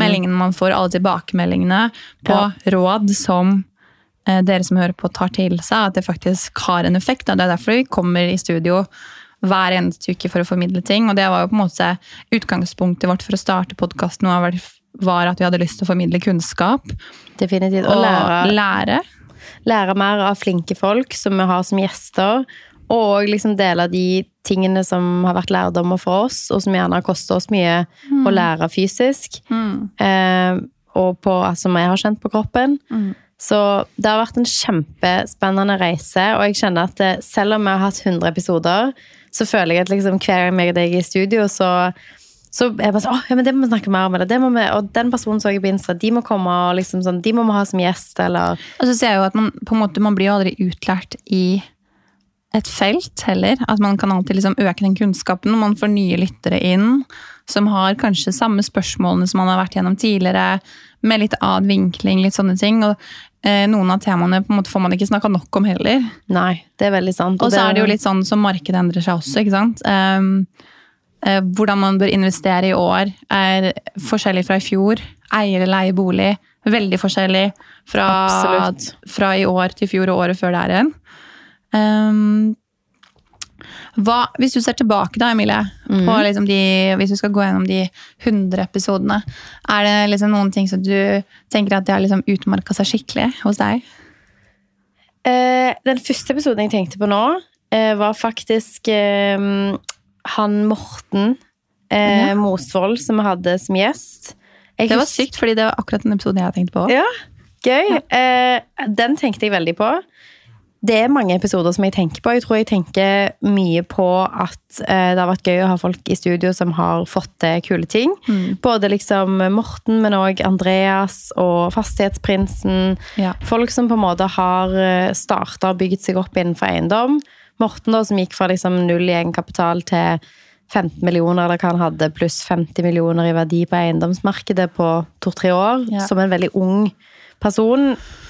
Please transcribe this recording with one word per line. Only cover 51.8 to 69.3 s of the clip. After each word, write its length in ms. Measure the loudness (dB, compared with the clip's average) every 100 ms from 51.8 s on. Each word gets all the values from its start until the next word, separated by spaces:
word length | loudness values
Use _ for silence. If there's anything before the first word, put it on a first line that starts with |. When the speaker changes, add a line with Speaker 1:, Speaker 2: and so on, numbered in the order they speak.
| _ _ _ _ _ _ _
Speaker 1:
et 100 | -4 -4
felt 540 | -2 0 0 -4 -8
heller, 340 | -2 0 2 0 0
at 120 | 0
man 180 | 2 2
kan 120 | 0
alltid 260 | 0 0 0
liksom 180 | 0 0
øke 240 | 0 0
den 160 | 0 0
kunnskapen, 560 | 0 -2 -2 -2 0
og 80 | 2
man 160 | 2 0
får 140 | 0
nye 240 | 0 0 0
lyttere 440 | -2 -2 -2 0
inn, 400 | 2 2 2 0 -2 -12 -20 -20 -6
som 220 | 0 0
har 280 | 2 0 0
kanskje 360 | 0 0 -2
samme 300 | -2 0 0
spørsmålene 640 | 0 -2 -4 -2 0 0 0
som 120 | 0
man 100 | 0
har 160 | 0 0
vært 80 | -2
gjennom 220 | -2 0
tidligere, 640 | 0 0 0 0 0 -2 -6 -20 -20 _
med 160 | 0 0
litt 160 | 0 0
annen 260 | 0 0 2
vinkling, 540 | 2 0 0 0 2
litt 100 | 2
sånne 240 | 0 0 2
ting, 240 | 2 2
og, 120 | 2 0 -6 -20 -20 _
eh, 240 | 0 2 4
noen 240 | 2 2
av 80 | 0
temaene 400 | 0 0 2 0
på 60 | 0
en 80 | -2
måte 80 | 0
får 100 | -2
man 100 | 0
ikke 120 | 0 0
snakket 240 | 0 0
nok 240 | -2 -2 0
om 100 | 0
heller. 360 | 0 2 0 0 -8 -4
Speaker 2:
Nei, 340 | 0 0 -2 -8 -2
det 80 | 0
er 40 | 2
veldig 120 | 0
sant. 280 | -2 -2 0
Speaker 1:
Og 80 | 2
så 60 | 4
Speaker 2:
det 20 |
Speaker 1:
er 140 | 4
det 80 | 4
jo 80 | 2
litt 100 | 2
sånn 240 | 0 0 0
som 140 | 2
markedet 320 | 2 0 -2
endrer 300 | 0 0 0
seg 160 | -2 -2
også, 240 | -2